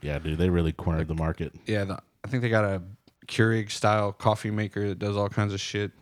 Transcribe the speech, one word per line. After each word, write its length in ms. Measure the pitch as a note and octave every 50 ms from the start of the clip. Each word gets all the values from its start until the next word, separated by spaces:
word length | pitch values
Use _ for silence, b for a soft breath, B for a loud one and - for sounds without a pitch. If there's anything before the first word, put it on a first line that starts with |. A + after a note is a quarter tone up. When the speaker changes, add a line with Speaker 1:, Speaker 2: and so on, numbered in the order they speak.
Speaker 1:
Yeah, 180 | - D2 D2 D2+
dude, 180 | D#2+ D#2 D#2 D#2+
they 120 | F2 F#2
really 220 | F2+ F2 E2 D#2+
cornered 380 | D#2 - - F2+ D#2+ D#2+ D#2+ D#2
the 60 | D#2+
market. 380 | D#2+ D#2+ D#2+ E2 - E2 D2 - - -
Speaker 2:
Yeah, 180 | - G#2+ G2+ G2+
the, 160 | F#2+ F#2+ - - _ _ _ -
I 40 | G#2+
think 120 | B2+ B2
they 60 | A#2+ A#2
got 160 | A2+ A2 G#2+
a 180 | G2+ G2 F#2 F2 F#2 G#2 - _ _ _ _ _ -
Keurig-style 840 | - - A2 A2+ A2+ A2+ G#2+ G2+ - - - G#2+ G#2+ G#2+ G#2 G2+ G2
coffee 380 | - - A2 G#2+ - - A2
maker 360 | G#2+ G#2+ G#2+ G2 - G2+ G#2 G2+
that 120 | F#2+ F2
does 180 | G#2 G#2 G2+ G2+
all 100 | G2+ G2+
kinds 260 | - - G#2 G2+ G2
of 60 | G2
shit. 320 | - - - G#2 G#2 F#2+ - _